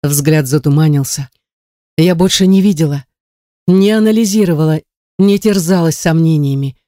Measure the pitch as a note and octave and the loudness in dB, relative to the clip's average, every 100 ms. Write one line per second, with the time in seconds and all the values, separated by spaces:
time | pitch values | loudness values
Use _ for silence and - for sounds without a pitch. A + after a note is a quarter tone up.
0 | C#3+ C#3+ C#3+ D#3 C3 D3 D3 C#3+ D#3 C#3+ | -4 -2 0 0 0 -2 0 0 2 0
1 | C#3 - C3+ _ _ _ _ _ _ - | -4 -8 -12 _ _ _ _ _ _ -2
2 | E3+ E3+ F#3 - F#3 F#3+ G3 D#3+ D#3 C#3+ | 0 2 0 2 2 2 2 0 -2 -4
3 | - _ _ _ _ _ - F#3 G3+ A3 | -10 _ _ _ _ _ 0 2 2 2
4 | A3 A3 A3 G#3 F#3+ D#3 D#3 D#3+ _ _ | 0 0 0 0 0 0 0 -2 _ _
5 | _ - G3 G3+ G#3+ G3 E3 F#3 E3 D3 | _ 0 0 2 0 -2 0 0 0 -2
6 | E3+ E3 D#3+ D#3 C#3 C3+ C#3 C3 | -2 0 2 0 -2 -4 -6 -10